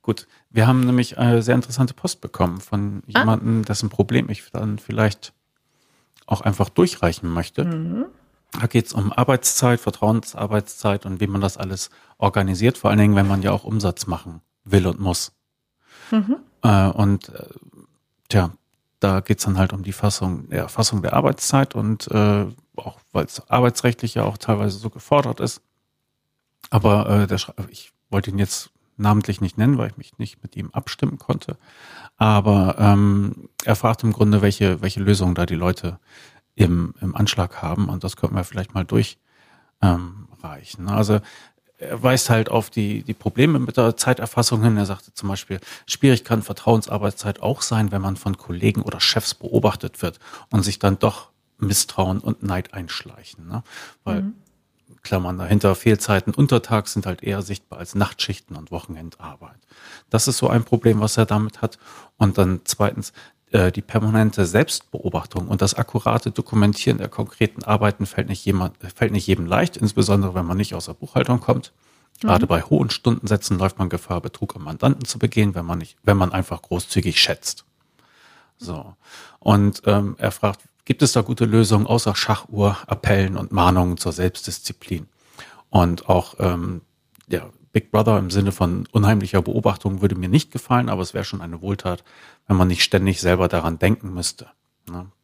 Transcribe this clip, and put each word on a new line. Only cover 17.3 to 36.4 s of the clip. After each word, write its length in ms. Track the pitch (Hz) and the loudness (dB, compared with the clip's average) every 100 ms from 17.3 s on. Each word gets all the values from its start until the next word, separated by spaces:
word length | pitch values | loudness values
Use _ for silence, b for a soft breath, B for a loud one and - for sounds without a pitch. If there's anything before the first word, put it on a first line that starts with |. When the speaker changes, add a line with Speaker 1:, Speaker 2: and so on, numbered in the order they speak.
| - - - - - _ _ _ _ _ | -18 -18 -20 -20 -20 _ _ _ _ _
Speaker 1:
tja, 200 | 104 85 - _ _ _ _ | 2 2 -4 _ _ _ _
da 200 | 101 95 | 0 0
geht's 240 | - 104 | 0 -2
dann 160 | 104 95 | 0 0
halt 120 | 95 | 0
um 120 | 98 | -2
die 100 | 95 | -10
Fassung, 580 | - 104 - 92 82 - | -4 -2 -2 -6 -6 -6
ja, 160 | - - | -8 -6
Fassung 360 | - 110 104 | -4 -2 -2
der 100 | 82 | 0
Arbeitszeit 640 | - 143 - - 160 131 | 2 0 0 0 2 2
und, 320 | 110 107 110 - | -2 -4 -4 -2
äh, 400 | 107 104 101 98 120 _ | 2 4 2 -2 -10 _
auch 240 | - 101 - _ | -16 -14 -18 _
weil's 360 | - 76 - _ | -4 -4 -10 _
arbeitsrechtlich 640 | 123 123 - 127 117 113 | 2 2 2 -2 -2 -6
ja 80 | 117 | -2
auch 140 | 104 107 | -4 -4
teilweise 420 | - 104 104 98 | -2 0 0 -4
so 100 | 110 | -10
gefordert 500 | 113 - 147 127 117 | -12 0 0 0 -4
ist. 220 | 120 - _ _ _ _ _ _ _ _ _ _ - | -6 -6 _ _ _ _ _ _ _ _ _ _ -2
Aber, 360 | 107 107 104 - | 2 4 4 4
äh, 200 | 104 101 | 2 2
der 100 | 98 | -2
Schra-, 160 | - - 95 | -6 -12 -14
ich 220 | - - _ _ | -16 -20 _ _
wollte 220 | 98 98 | -4 -2
ihn 80 | 98 | -2
jetzt 320 | 98 - - _ _ - | -2 -4 -12 _ _ -2
namentlich 440 | 104 104 104 101 | 2 2 0 -4
nicht 160 | 95 - | -4 0
nennen, 200 | 117 135 | 2 2
weil 100 | 107 | -2
ich 80 | - | -8
mich 200 | - - | -20 -12
nicht 240 | 110 - | -12 -12
mit 120 | - | -16
ihm 140 | - 110 | -12 -8
abstimmen 440 | - - - - - | -8 -8 -6 -6 -4
konnte. 400 | - 147 - - B B B B B _ | -6 -6 -6 -14 B B B B B _
Aber, 580 | 107 104 104 101 92 - | 4 4 6 4 4 4
ähm, 720 | 104 101 101 98 101 - - - | 4 6 4 2 -2 -6 -14 -6
er 100 | - | 0
fragt 280 | 110 113 110 | 2 2 2
im 100 | 113 | -2
Grunde, 280 | - 104 104 | 2 4 6
welche, 380 | 101 - 101 90 | 4 2 0 0
welche 180 | 95 - | -4 -2
Lösungen 320 | 98 101 90 | 2 2 2
da 120 | 87 87 | 0 -2
die 80 | |
Leute 440 | 82 87 92 87 90 b b b b | 0 -2 -2 -6 -10 b b b b